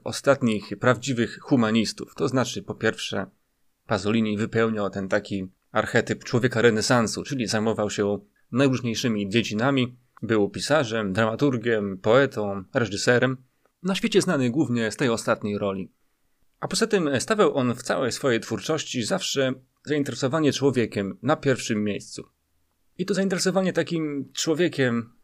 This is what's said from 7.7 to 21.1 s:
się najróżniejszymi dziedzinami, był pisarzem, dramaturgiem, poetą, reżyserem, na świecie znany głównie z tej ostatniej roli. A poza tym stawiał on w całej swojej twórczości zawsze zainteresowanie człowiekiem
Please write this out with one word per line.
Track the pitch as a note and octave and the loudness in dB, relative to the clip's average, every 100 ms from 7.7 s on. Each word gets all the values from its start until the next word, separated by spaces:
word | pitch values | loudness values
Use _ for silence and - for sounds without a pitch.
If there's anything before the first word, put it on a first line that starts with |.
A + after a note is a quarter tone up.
| G#2+ G#2 | 0 -2
się | - G2+ G2+ - _ - | 0 0 -2 -6 _ -6
najróżniejszymi | A#2 C#3 B2 A#2+ G#2+ B2+ G#2+ G2 | 0 2 2 -4 -2 -2 -2 0
dziedzinami, | G#2+ G#2+ G#2+ B2+ C#3 B2 - _ - | 0 0 0 0 0 -2 -6 _ -10
był | G#2+ A2+ G2 | 0 2 2
pisarzem, | G2+ - D#3 B2 A2+ G#2 | -2 0 0 0 -2 -2
dramaturgiem, | F#2 A2+ A2 C#3+ B2+ A#2 A2 G2+ F#2+ | 0 0 2 0 2 0 0 0 -2
poetą, | G#2+ A#2+ C#3 A#2 G#2 G2 F#2+ | 4 4 4 0 -4 -4 -4
reżyserem, | C3+ A2+ G2 - B2 B2+ B2+ _ _ _ _ | -2 -2 -2 2 2 2 -4 _ _ _ _
na | F3+ | -6
świecie | F#3+ A#3 G#3 | -2 0 2
znany | E3+ D#3 B2+ | 2 0 0
głównie | A#2 C#3 A#2+ A2 | 0 0 0 -2
z | - | 0
tej | C3 | 0
ostatniej | A2+ - A2 G#2 G#2 | 0 0 -2 -2 -2
roli. | G#2 F#2+ F#2 _ _ _ _ _ _ - | -2 -4 -8 _ _ _ _ _ _ -10
A | - | -6
poza | F#3+ A3 | -2 0
tym | G#3+ D#3 C3+ | 2 2 0
stawiał | - G#3+ E3 C#3+ | 0 2 4 4
on | B2 | 0
w | A#2 | 0
całej | - - B2 | -2 -2 -2
swojej | - C#3 A2+ | 0 0 0
twórczości | - A2 G2+ D#3 - B2+ | 0 -6 -4 -4 -4 -4
zawsze | G#2+ F3+ - C#3 C3 B2+ _ _ | -2 -2 -2 -2 -2 -2 _ _
zainteresowanie | - D3 C3+ A#2+ C3 D#3+ D3 | -4 -2 -2 -2 -2 2 2
człowiekiem | - C#3 B2+ A2 - G2 | 2 2 2 0 0 -4